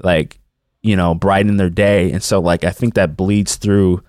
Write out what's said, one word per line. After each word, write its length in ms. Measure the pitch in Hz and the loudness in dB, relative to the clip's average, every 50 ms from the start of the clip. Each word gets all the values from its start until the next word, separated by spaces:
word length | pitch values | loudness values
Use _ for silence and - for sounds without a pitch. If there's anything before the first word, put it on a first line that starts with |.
| - | -2
like, 360 | 92 87 80 76 - - - _ _ _ _ _ _ _ _ - | 0 0 0 0 -4 -8 -18 _ _ _ _ _ _ _ _ -2
you 120 | 110 107 92 | -2 0 2
know, 180 | 90 85 82 | 2 0 0
brighten 400 | 85 95 98 98 98 104 104 101 98 | 0 0 0 2 2 2 0 0 0
their 120 | 95 90 | 0 0
day. 420 | 85 98 101 101 101 101 87 92 | 0 0 2 2 2 2 2 0
And 100 | - 95 | -2 -4
so, 180 | - - 110 98 | -4 -2 -2 0
like, 220 | 87 87 87 85 - | 0 0 0 0 -2
I 60 | 87 | -4
think 220 | 95 - 123 120 - | -4 -4 -4 -2 0
that 200 | 107 95 82 76 | 0 -2 -2 -2
bleeds 400 | - 92 95 104 104 101 92 - | -2 -2 0 0 0 0 -2 -4
through 480 | - - 104 101 101 98 92 90 90 - | -4 -2 0 2 2 4 2 2 0 -4